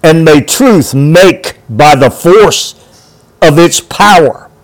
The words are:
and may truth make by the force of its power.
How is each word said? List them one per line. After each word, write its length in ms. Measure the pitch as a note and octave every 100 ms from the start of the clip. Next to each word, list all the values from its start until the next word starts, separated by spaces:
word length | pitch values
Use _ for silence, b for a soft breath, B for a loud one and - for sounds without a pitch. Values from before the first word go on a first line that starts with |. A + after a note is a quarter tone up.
and 220 | E3 E3
may 160 | D#3+ D3+
truth 540 | - - C4 G3 B2
make 640 | C3+ C#3+ E3+ F#3+ - - - -
by 240 | A2 D3+
the 160 | C#3 C3
force 640 | - E3+ G3+ F#3+ - - - b b b b b _
of 180 | E3 D3
its 220 | E3+ -
power. 680 | - - G#3 F#3 C#3 - - _